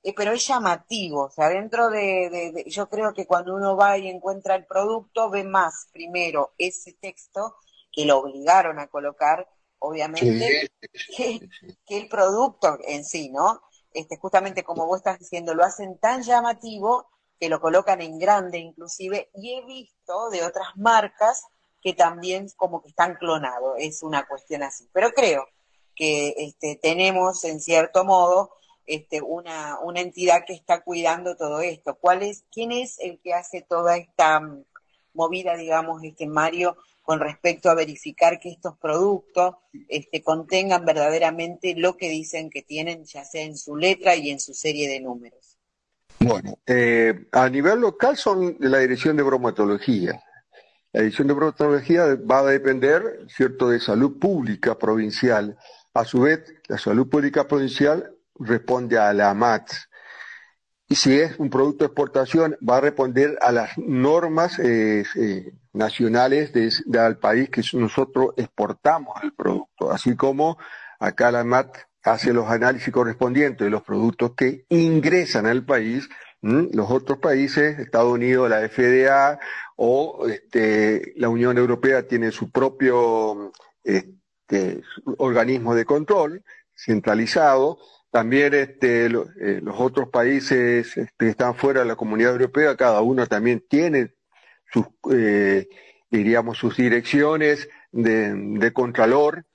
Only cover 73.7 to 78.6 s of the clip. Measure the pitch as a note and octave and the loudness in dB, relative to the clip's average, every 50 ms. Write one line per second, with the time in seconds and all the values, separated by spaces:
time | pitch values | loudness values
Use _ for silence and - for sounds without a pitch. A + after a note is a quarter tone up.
73.7 | G#2+ G#2 - - G2+ G#2 A2+ A#2 - - A#2+ A#2 A#2+ - C3 B2+ C3+ - _ _ | 0 -2 -4 -4 -2 0 0 0 0 0 -2 -2 0 0 0 0 0 -4 _ _
74.7 | E3+ E3+ E3 E3 D#3+ D#3 - E3+ F3 F3+ E3+ - - A#2 G#2 A2 A#2+ C3 B2 C3+ | 2 4 4 4 2 2 2 2 2 2 0 0 -2 0 0 2 0 0 0 0
75.7 | C#3 A#2+ A2 A2 A#2+ C3+ C#3 - - - - - _ _ - G#2 A#2+ D3 E3+ - | 0 0 0 -2 -4 -4 -6 -10 -20 -20 -20 -20 _ _ -2 0 2 2 2 0
76.7 | - G#2+ G#2 G2+ B2 C3 C3 C3 C#3 C3+ - E3 C#3+ C3+ C#3 C3+ - D3+ D3 D3+ | 0 -2 0 2 0 -2 0 -2 -4 0 2 2 2 2 2 0 2 2 2 2
77.7 | D3 C#3+ A#2+ - - A2+ A#2+ A#2+ B2 A#2+ A#2+ B2+ B2+ B2+ B2+ A#2 A2 G#2+ | 0 -4 -10 0 2 2 4 4 2 2 2 2 4 4 4 2 2 0